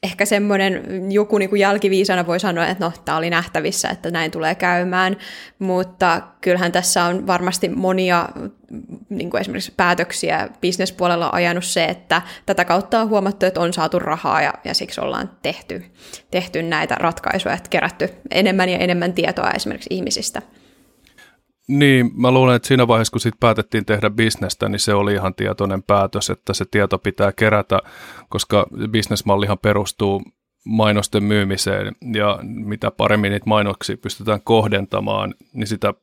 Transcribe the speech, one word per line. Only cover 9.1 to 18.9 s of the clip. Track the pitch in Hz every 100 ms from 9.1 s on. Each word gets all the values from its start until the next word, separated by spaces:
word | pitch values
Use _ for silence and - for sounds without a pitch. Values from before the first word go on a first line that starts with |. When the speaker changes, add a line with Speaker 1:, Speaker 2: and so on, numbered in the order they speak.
| 202 175 202
Speaker 1:
esimerkiksi | 190 185 185 -
päätöksiä | 180 180 175 - 165 160 - -
bisnespuolella | 175 180 190 185 175 170 165
ajanut | 175 175 175
se, | 180 - 165
että | 175 - 165 175 - -
tätä | 190 180
kautta | 240 285 233
on | 220
huomattu, | 214 190 196 185
että | 185
on | 170
saatu | 180 156 175
rahaa | 156 156 - 147
ja, | 147 -
ja | -
siksi | - - -
ollaan | - - - -
tehty, | - 160 - 90 175 _ - - _
tehty | 180 180 151
näitä | 165 156 160 -
ratkaisuja, | 165 160 - 190 - 156
että | -
kerätty | 175 170 - 180 - -
enemmän | - 196 190 185
ja | 180
enemmän | 180